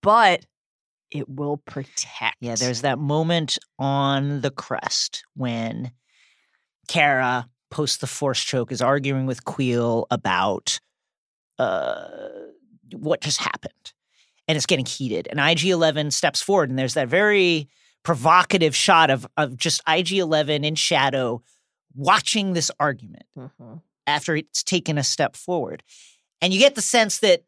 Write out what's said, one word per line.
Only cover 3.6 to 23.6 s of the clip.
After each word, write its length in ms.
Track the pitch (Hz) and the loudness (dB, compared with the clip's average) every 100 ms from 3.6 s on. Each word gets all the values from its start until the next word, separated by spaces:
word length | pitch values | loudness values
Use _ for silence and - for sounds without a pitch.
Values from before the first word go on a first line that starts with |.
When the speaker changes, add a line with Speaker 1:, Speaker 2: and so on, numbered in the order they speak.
| _ _ | _ _
Speaker 2:
on 640 | 135 139 139 139 139 143 | -2 0 0 0 -2 -2
the 80 | 135 | -4
crest 760 | 135 - 117 - - - - - | -6 -8 -6 -4 -4 -6 -8 -16
when 560 | - 127 117 113 113 123 _ _ _ _ _ _ _ _ _ - | -8 -6 -4 -6 -6 -10 _ _ _ _ _ _ _ _ _ -6
Cara, 600 | 170 147 135 127 123 123 _ _ | 2 2 4 0 -2 -6 _ _
post 300 | - 151 - | -4 -4 -2
the 60 | 139 | -6
Force 360 | - 143 127 | -4 -2 -2
choke, 280 | - 131 117 | -2 -4 -4
is 120 | 127 | -2
arguing 440 | 123 143 135 135 131 | 2 2 0 -2 -2
with 180 | 123 | -4
Queel 600 | - - 131 120 117 117 - | -8 -4 0 2 2 0 0
about, 680 | 120 98 90 98 92 - - _ _ _ _ _ _ _ _ | -2 0 0 0 -2 -4 -6 _ _ _ _ _ _ _ _
uh, 720 | 123 92 64 52 85 87 98 - - - _ _ _ | -2 0 -2 -6 -10 -14 -14 -14 -18 -20 _ _ _
what 260 | 170 147 - | -10 -4 -2
just 180 | 151 - | -2 -4
happened. 540 | - - - _ - _ _ _ _ _ - | -4 -8 -12 _ -20 _ _ _ _ _ -4
And 80 | 156 | -2
it's 100 | - | 0
getting 200 | 160 123 | 0 -2
heated. 400 | - 131 98 - | -6 -4 -6 -6
And 120 | 147 | 0
I 140 | 147 | 2
G 160 | 165 170 | 2 2
eleven 400 | 175 165 151 151 | 4 2 2 -2
steps 300 | 135 160 - | 0 0 -2
forward, 300 | - 196 143 | 0 2 2
and 80 | 131 | 0
there's 160 | 131 | -2
that 140 | 151 131 | -2 0
very 600 | 160 208 208 180 165 143 _ _ _ | 2 4 4 4 2 -4 _ _ _
provocative 720 | - 143 135 175 180 190 160 135 | -2 0 6 6 6 4 2 2
shot 340 | - 170 160 | 4 6 6
of, 160 | 135 131 - | 2 -2 -4
of 200 | 147 131 | -4 -2
just 240 | - - - | -2 -2 0
I 160 | 160 | 0
G 160 | 175 190 | 0 -2
eleven 440 | 175 156 147 151 | 0 0 0 0
in 120 | 147 156 | -2 -2
shadow 680 | - 151 135 135 127 120 _ _ _ _ _ | 0 2 2 0 -2 -4 _ _ _ _ _
watching 580 | 127 139 208 - 220 196 | -6 2 2 2 -2 0
this 180 | 175 151 - | -2 -2 -2
argument 460 | 147 127 110 - - - | -2 -2 -10 -20 -20 -20
Speaker 1:
Mm-hmm. 380 | 131 _ | -20 _